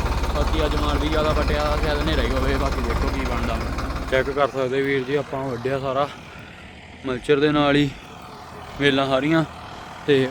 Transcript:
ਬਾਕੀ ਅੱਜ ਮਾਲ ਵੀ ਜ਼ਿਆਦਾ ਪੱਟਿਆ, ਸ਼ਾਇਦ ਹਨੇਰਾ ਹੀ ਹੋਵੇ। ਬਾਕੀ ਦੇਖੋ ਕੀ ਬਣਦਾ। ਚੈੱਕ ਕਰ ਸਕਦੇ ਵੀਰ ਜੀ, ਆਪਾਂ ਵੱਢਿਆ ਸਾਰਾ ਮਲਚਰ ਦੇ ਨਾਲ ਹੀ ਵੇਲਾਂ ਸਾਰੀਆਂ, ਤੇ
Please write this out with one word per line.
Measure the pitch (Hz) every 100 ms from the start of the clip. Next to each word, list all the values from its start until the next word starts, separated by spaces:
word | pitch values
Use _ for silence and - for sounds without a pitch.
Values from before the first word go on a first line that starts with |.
| - - - 151
ਬਾਕੀ | 143 156 151
ਅੱਜ | 147
ਮਾਲ | 147 147
ਵੀ | 151
ਜ਼ਿਆਦਾ | 156 151
ਪੱਟਿਆ, | 151 139 147 151 151
ਸ਼ਾਇਦ | 156 147
ਹਨੇਰਾ | 147 151
ਹੀ | 117
ਹੋਵੇ। | 127 131 127
ਬਾਕੀ | 135 -
ਦੇਖੋ | 120 110 -
ਕੀ | - 127
ਬਣਦਾ। | 120 117 113 - - - - -
ਚੈੱਕ | 131 131
ਕਰ | 139 139
ਸਕਦੇ | 131 131 135
ਵੀਰ | 139 139
ਜੀ, | 127 147
ਆਪਾਂ | 131 135
ਵੱਢਿਆ | 135 120 123 135
ਸਾਰਾ | 135 131 143 - - - - - - - - - 131
ਮਲਚਰ | 123 - 147
ਦੇ | 151
ਨਾਲ | 147 143 143
ਹੀ | 143 - - - - - - - - -
ਵੇਲਾਂ | 143 135 135
ਸਾਰੀਆਂ, | 135 143 160 151 - - - - - -
ਤੇ | 139 131